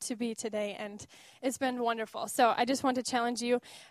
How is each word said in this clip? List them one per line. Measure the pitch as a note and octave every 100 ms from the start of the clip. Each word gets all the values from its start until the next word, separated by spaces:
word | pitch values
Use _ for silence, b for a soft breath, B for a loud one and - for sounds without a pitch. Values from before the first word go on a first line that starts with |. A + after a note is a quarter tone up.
to | -
be | A3+ A#3
today," | A3 A3+ G#3 G#3 F#3+
and | G#3+ G#3 - B B B
it's | C#4 A#3
been | C4 B3
wonderful. | A#3 A3+ A3 G#3+ G#3
So | - A#3 -
I |
just | A#3+ C4+
want | C#4 B3+
to |
challenge | A#3 B3+ A#3+ A#3
you, | A#3+ B3 B B B